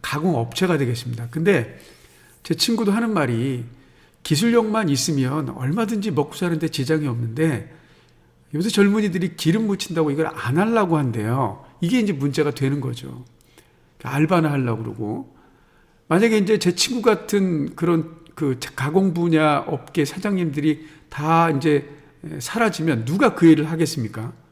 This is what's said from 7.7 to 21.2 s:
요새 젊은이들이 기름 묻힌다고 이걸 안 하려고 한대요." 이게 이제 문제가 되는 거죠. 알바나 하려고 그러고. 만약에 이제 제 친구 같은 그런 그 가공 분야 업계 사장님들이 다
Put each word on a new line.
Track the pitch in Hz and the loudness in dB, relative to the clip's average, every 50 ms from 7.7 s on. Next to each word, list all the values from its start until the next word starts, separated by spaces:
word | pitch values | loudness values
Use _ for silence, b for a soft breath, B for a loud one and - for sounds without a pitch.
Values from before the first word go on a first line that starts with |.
| b b b b b b b b b b b b b _ _ _ - | b b b b b b b b b b b b b _ _ _ -6
요새 | 143 180 226 | -4 -2 0
젊은이들이 | 190 202 202 202 202 220 208 208 170 190 170 180 - | 4 4 4 4 4 2 0 0 0 -2 -4 -4 -4
기름 | - - 156 165 220 226 | -2 0 0 2 2 2
묻힌다고 | 214 196 190 - - 170 165 160 151 | 0 -2 -4 -4 -6 -2 0 0 0
이걸 | 139 147 160 151 - | 0 -2 -2 -4 -4
안 | - - 113 127 | -6 -4 -2 0
하려고 | 170 196 220 233 226 208 180 160 | 2 2 2 2 2 2 2 2
한대요." | 156 143 127 110 113 104 110 120 131 135 104 98 B B B B B - | 0 0 0 -2 -2 -2 -2 0 0 -2 -2 -4 B B B B B -2
이게 | 170 233 254 | 0 2 2
이제 | 220 202 190 | 2 2 0
문제가 | 135 135 143 135 - 151 143 139 | 0 -2 -2 0 0 0 0 0
되는 | - 135 135 139 147 | -2 -2 -2 -2 -2
거죠. | 127 127 120 117 - 135 127 123 123 - _ _ b b b b b b b b b b b b - | -4 -6 -8 -8 -12 -14 -14 -16 -18 -20 _ _ b b b b b b b b b b b b -10
알바나 | - 139 139 151 156 185 170 160 156 | -6 0 0 2 2 4 2 2 2
하려고 | 143 139 131 123 113 107 113 | 0 0 0 -2 -2 -4 -4
그러고. | 117 101 107 113 104 113 - - - b b b b b b b b b b b b b b b _ | -8 -8 -8 -6 -6 -6 -6 -8 -14 b b b b b b b b b b b b b b b _
만약에 | 160 180 214 233 220 214 | 2 4 4 4 4 2
이제 | 202 175 220 208 | 4 2 2 2
제 | - 180 170 | 2 0 0
친구 | - - - 262 247 208 | 0 -2 -2 -2 0 2
같은 | 240 214 - - - - 202 196 185 175 156 143 - - | 2 2 2 0 -2 0 0 0 2 0 -2 -2 -4 -6
그런 | - 165 165 175 165 160 165 - - - - - | -4 -2 0 0 0 0 -4 -10 -20 -20 -20 -10
그 | - 160 139 131 120 - - - | -4 -2 -2 -2 -4 -6 -12 -6
가공 | - 131 143 156 190 190 196 160 | -4 -4 0 2 2 2 2 0
분야 | 170 170 175 160 156 156 151 147 143 - | 0 0 2 2 4 4 4 2 0 -2
업계 | - 143 143 - - - 170 147 | -4 -6 -6 -6 -8 -2 -2 -2
사장님들이 | 139 - - 190 214 202 185 175 160 135 151 143 156 151 151 B B B B B B | -2 -2 -6 -4 -4 -2 -2 -2 -2 -4 -2 0 0 0 -2 B B B B B B
다 | - - | -10 -6